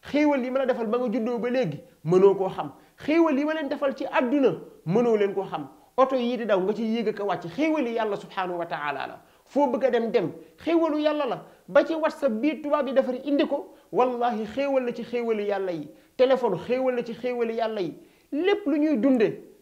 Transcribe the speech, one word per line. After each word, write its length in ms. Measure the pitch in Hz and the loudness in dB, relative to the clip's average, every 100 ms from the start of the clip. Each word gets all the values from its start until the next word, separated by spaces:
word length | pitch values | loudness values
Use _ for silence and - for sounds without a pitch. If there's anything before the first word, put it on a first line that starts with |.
| - | -2
Xéewal 320 | 277 302 285 | 2 2 2
yi 80 | 247 | 0
ma 80 | 254 | -2
la 60 | 262 | 0
defal 200 | 233 233 | -2 0
ba 120 | 240 | -2
nga 100 | 254 | -2
juddoo 260 | 208 220 240 | -2 -2 -2
ba 100 | 233 | -2
léegi, 280 | 247 214 143 - _ | 0 -2 -4 -14 _
mënoo 300 | 151 180 196 | 2 6 6
koo 140 | 190 185 | 6 -2
xam. 240 | 185 147 - _ _ | -4 -10 -10 _ _
Xéewal 340 | - 320 330 277 | 0 4 4 2
yi 60 | |
ma 80 | 302 | 0
leen 140 | 320 294 | -2 -4
defal 260 | 294 285 | -4 -4
ci 100 | - 285 | -4 -2
àdduna, 440 | - 247 285 254 160 - - - | 0 2 4 2 2 -8 -14 0
mënoo 300 | 196 240 214 | 2 4 2
leen 180 | 202 | 2
koo 100 | 190 | -2
xam. 240 | 180 170 - - _ - | -6 -8 -10 -16 _ 2
Oto 200 | 262 269 | 2 2
yii 200 | 240 240 | -2 -2
di 80 | 220 | 0
daw 120 | 202 | 0
nga 120 | 185 | 2
ci 100 | 208 | -2
yéeg 260 | 226 226 214 | -2 -2 -2
ak 120 | 214 | -2
a 40 | |
wàcc, 220 | 202 175 175 | -4 -4 -6
xéewal 320 | - 311 311 240 | -2 0 0 -2
yi 80 | |
Yàlla 220 | 226 220 202 | -2 -2 -4
subhanahu 400 | - - 185 175 | -6 -6 -4 -4
wa 80 | 170 | -6
taala 400 | 170 147 139 127 | -4 -4 -4 -6
la. 140 | - _ _ | -10 _ _
Foo 220 | _ 262 285 | _ 0 2
bëgg 180 | 240 | 2
a 60 | 254 | 2
dem 200 | 233 233 | 0 2
dem, 220 | 190 170 - - _ | 0 0 -6 -20 _
xéewalu 340 | - 330 320 302 | 0 2 2 2
Yàlla 220 | 302 302 269 | 0 0 -2
la. 180 | 170 - - - | -4 -10 -20 2
Ba 160 | 190 | 2
ci 80 | 294 | 4
WhatsApp 380 | 320 311 311 277 214 | 0 -2 0 -2 0
bii 220 | 285 311 | -2 -2
tubaab 260 | 294 294 262 | -2 -2 2
yi 60 | |
defar 200 | 262 240 254 | 0 0 -2
indi 220 | 285 285 320 | -2 0 2
ko, 280 | 285 - - _ | -2 -6 -18 _
wallahi 540 | 180 254 240 240 214 214 | 0 0 2 -2 -2 -6
xéewal 400 | 220 277 269 247 | -4 0 0 -2
la 60 | |
ci 100 | 240 | -6
xéewali 400 | 226 240 233 220 202 | -6 -4 -2 -2 -2
Yàlla 200 | 196 190 | -2 -4
yi. 180 | 170 147 - _ _ | -6 -8 -16 _ _
Téléphone 400 | 254 262 233 175 - | 4 4 2 -2 -2
xéewal 280 | 247 262 247 | 0 0 -2
la 60 | |
ci 80 | 233 | -4
xéewali 440 | 226 247 247 226 226 | -6 -6 -2 -2 0
Yàlla 240 | 220 220 | -2 -2
yi. 100 | 170 135 - _ _ | -6 -6 -18 _ _
Lépp 320 | 285 359 403 302 | -2 0 0 0
lu 120 | 294 | 0
ñuy 180 | 302 277 | 2 2
dunde 460 | 262 254 202 - - - | 4 4 4 0 -12 -20